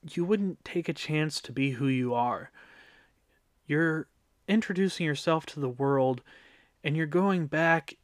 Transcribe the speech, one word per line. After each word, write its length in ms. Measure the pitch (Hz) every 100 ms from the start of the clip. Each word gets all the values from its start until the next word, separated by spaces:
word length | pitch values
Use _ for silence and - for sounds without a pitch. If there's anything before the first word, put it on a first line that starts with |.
| 160
you 140 | - 175
wouldn't 360 | 208 196 170
take 280 | - 175 165
a 20 |
chance 480 | 156 - 151 156 -
to 120 | -
be 180 | 123 139
who 160 | 123 139
you 260 | 131 123
are. 380 | 120 120 101 - - - - - - _ _ _ _ _ _ _
You're 420 | 143 165 160 - _ _ _ -
introducing 600 | 214 - 185 190 - 160
yourself 400 | 143 - 160 -
to 120 | -
the 120 | 135
world, 500 | 123 139 139 131 123 - - - - _ _
and 120 | 151
you're 120 | 151 160
going 400 | 165 196 185 151
back 500 | 156 165 165 - -